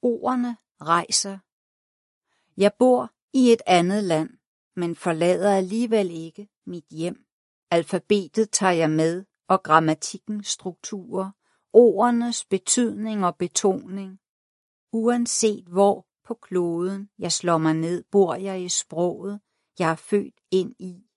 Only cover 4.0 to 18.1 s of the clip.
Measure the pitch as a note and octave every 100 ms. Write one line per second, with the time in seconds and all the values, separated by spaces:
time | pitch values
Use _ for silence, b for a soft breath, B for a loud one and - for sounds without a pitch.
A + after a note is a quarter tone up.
4 | G3 D#3+ D#3 _ _ _ _ - E3+ E3+
5 | F3+ D#3+ E3+ F3+ G3 G3 F#3 A3 A#3+ A3
6 | F#3+ E3 E3 - G#3 _ - F3 - D#3
7 | E3+ - _ _ _ _ _ E3+ E3 F#3
8 | - G#3 F3 - A3 - F#3+ F3 D#3+ D#3
9 | D#3+ F3 G3 _ _ F#3+ - D#3+ D#3+ D#3
10 | - F#3+ - G#3+ G3+ - F#3 E3+ - G3+
11 | F3 F3+ F#3+ - _ _ _ A3 A#3+ F#3+
12 | A#3+ A#3+ A#3+ A#3 - F#3+ - - A#3+ G3+
13 | A3 G#3+ F3+ E3+ F3 - G#3 F#3 - F#3+
14 | F#3+ F#3+ _ _ _ _ _ _ _ A3+
15 | A3+ A#3+ A#3+ - A3 G#3 F3 F3 G3+ F#3+
16 | _ _ _ A#3 - F3+ F3 E3+ F3+ G3
17 | G3+ _ F3 - F3 E3 D#3+ D#3+ E3 F3
18 | -